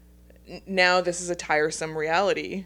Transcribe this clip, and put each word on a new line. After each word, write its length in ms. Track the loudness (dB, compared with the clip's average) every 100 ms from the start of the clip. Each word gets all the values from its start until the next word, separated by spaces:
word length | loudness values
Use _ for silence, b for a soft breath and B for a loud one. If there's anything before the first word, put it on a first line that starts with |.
| B -20 -20 -20 -20
n-, 140 | -20 -6
now 340 | 2 4 4
this 180 | 2 -4
is 120 | -6
a 40 | -6
tiresome 640 | 0 0 0 -2 -6 -4
reality." 680 | 0 2 2 0 -4 -8